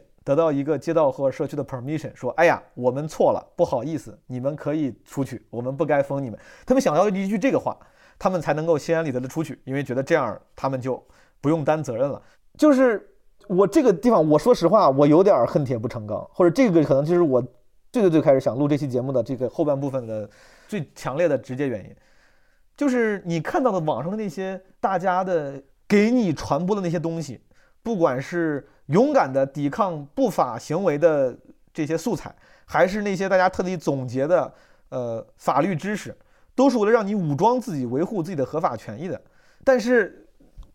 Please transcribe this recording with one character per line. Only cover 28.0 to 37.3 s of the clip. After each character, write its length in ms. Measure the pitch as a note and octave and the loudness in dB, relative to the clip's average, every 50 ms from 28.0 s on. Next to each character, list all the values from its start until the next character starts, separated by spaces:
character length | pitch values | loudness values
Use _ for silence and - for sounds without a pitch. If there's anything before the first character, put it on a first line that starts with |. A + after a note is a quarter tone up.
| E3 D3+ B2+ C3 | 2 2 0 0
是 480 | C3+ - F3+ F3 E3 D#3+ D3 C3+ - - _ _ _ | -6 -6 -4 -2 -2 -2 -2 -4 -8 -12 _ _ _
勇 240 | - C#3 F#3+ B3+ D4+ | 0 2 2 4 4
敢 220 | D4 B3 F3 C3+ C3 | 4 2 2 2 0
的 140 | C3+ C3+ | 0 -2
抵 240 | C3+ - D3+ C#3+ C#3 | -2 -2 -4 -4 -4
抗 340 | C#3 - G#3+ F#3+ E3 D3+ C#3 - _ | -2 -2 -2 -2 -4 -8 -12 -10 _
不 140 | - C#4 A3 | -2 0 0
法 300 | E3 - D#3 B2+ A2+ A2+ | 2 0 0 0 -2 -8
行 260 | - - D3+ F3 G3+ | -6 -4 -4 -2 0
为 140 | - - - | 0 2 4
的 360 | D#3 E3 D#3 C#3+ C3+ B2+ A#2 - _ - - _ _ _ _ | 4 4 4 4 0 0 -2 -6 _ -20 -20 _ _ _ _
这 140 | - D#3 | -8 -6
些 100 | C#3 D#3+ | -4 -4
素 180 | D#3+ - A#3+ G3 | -4 -2 -2 -4
材， 200 | - - - - _ _ _ _ _ _ | -4 -6 -10 -18 _ _ _ _ _ _
还 200 | - - D3+ E3+ | -2 2 2 2
是 140 | F#3 F#3+ A3 | 2 2 -2
那 160 | G3+ G#3 G3 | -4 -2 -2
些 100 | E3+ G3 | -2 -2
大 120 | F#3+ F#3 F#3 | 2 2 4
家 100 | F3+ F#3 | 4 2
特 140 | F#3 - G#3 | 0 -2 -4
地 120 | F3 F#3 | -4 -4
总 320 | E3+ - E3 C#3+ C3+ B2+ | -6 -4 -4 -4 -4 -4
结 200 | B2 A2+ C3 C3+ | -6 -4 -4 0
的， 260 | D3+ F3+ E3 C3 A2 - _ _ _ _ _ _ - | 2 2 2 0 0 -6 _ _ _ _ _ _ -12
呃， 360 | C3+ C3 B2 A#2 A2+ A2+ - _ _ _ | -10 -8 -6 -6 -8 -8 -10 _ _ _
法 240 | - - C#3 C3+ D3 | -2 0 0 2 2
律 120 | G3 F#3 | 0 0
知 220 | C#3+ - G3 G#3+ | -4 -4 -6 -6
识， 180 | - - A#2+ - - _ _ _ _ _ _ _ | -6 -8 -12 -16 -18 _ _ _ _ _ _ _
都 140 | - B3+ C#4 | 2 4 4
是 80 | A#3 | 4
为 80 | A#3+ G3+ | 2 2
了 80 | G#3 A#3 | 4 4
让 140 | A#3+ G#3 | 2 2
你 80 | F#3+ G#3+ | 0 -2
武 200 | G#3 F3 D3+ | -2 -2 -2